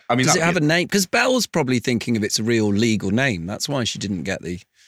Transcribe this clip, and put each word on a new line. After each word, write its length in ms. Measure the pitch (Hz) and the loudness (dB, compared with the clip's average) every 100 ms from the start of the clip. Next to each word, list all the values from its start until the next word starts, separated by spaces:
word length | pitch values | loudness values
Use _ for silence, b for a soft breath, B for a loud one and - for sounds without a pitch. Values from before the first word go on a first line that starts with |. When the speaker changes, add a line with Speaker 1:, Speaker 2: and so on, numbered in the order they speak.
| - | -2
Speaker 1:
I 80 | 123 | 2
mean, 100 | 127 | 2
Speaker 2:
does 80 | |
Speaker 1:
that 60 | 180 | 2
Speaker 2:
it 40 | |
have 100 | 170 | 2
Speaker 1:
would 100 | 175 | 2
Speaker 2:
a 20 | 151 | 2
name? 220 | 175 170 | 2 2
'Cause 180 | 202 185 | 0 0
Belle's 400 | 240 262 254 - | 0 2 0 0
probably 320 | 170 131 123 | -2 0 0
thinking 380 | - 117 - 113 | 0 -2 0 -2
of 80 | |
its 160 | 104 - | 0 -2
real 260 | 110 113 104 | 0 2 2
legal 440 | 101 117 104 98 | 2 2 2 0
name. 340 | 110 139 87 87 | 0 0 -2 -6
That's 220 | 104 - | -8 -4
why 160 | 139 | -4
she 160 | 107 - | -4 -6
didn't 240 | 98 92 | -6 -6
get 180 | 85 90 | -6 -6
the 160 | 85 90 - b | -6 -10 -12 b